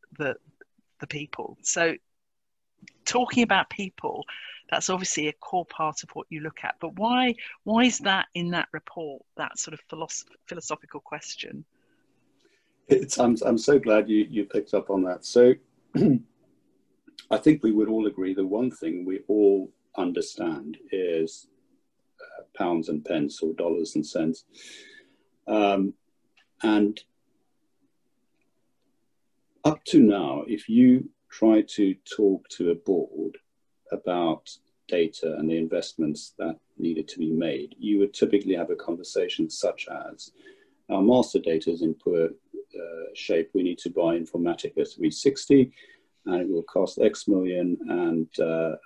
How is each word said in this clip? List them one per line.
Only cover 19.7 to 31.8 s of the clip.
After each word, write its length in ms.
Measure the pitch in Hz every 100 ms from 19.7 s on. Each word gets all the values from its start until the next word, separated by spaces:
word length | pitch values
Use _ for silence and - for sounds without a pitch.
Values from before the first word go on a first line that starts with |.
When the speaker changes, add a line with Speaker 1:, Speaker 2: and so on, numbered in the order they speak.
| _ _ -
Speaker 2:
understand 800 | 90 85 - - 85 73 73 - -
is, 580 | 95 90 82 82 - _ _ _ _ _ _ _ _
uh, 240 | - - - -
pounds 320 | 92 82 80
and 160 | 76
pence 380 | 76 80 71 -
or 100 | 80
dollars 400 | 80 85 85 80
and 120 | 78 76
cents. 380 | - 80 80 _ - - - - - _ _ _ _ -
Um, 460 | 107 101 98 98 - _ _ _ _ _ _
and 360 | 113 107 104 110 - _ _ _ _ _ _ _ _ _ _ _ _ _ _ _ _ _ _ _ _ _ _ _ _ _
up 200 | - 156 -
to 140 | -
now, 440 | 110 98 73 69 -
if 220 | 110 -
you 420 | 117 127 127 135 - _
try 320 | - 110 107
to 340 | - -